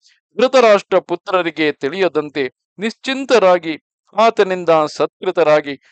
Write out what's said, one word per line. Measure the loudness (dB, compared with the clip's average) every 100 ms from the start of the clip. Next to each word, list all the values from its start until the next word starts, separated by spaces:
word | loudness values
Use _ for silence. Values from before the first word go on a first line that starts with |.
| _ _ _ -4
ಧೃತರಾಷ್ಟ್ರ | 0 4 4 4 2 -2
ಪುತ್ರರಿಗೆ | -2 -6 -4 -2 -2 -2 -2
ತಿಳಿಯದಂತೆ | -2 -6 -2 -2 -2 -4 -6 -8 -10 _ -10
ನಿಶ್ಚಿಂತರಾಗಿ | -8 -8 -8 -6 0 2 4 2 -2 -12 _ _ _ -2
ಆತನಿಂದ | 0 0 -2 -2 0 0 0
ಸತ್ಕೃತರಾಗಿ | -4 -8 _ -6 -2 2 2 0 -10 _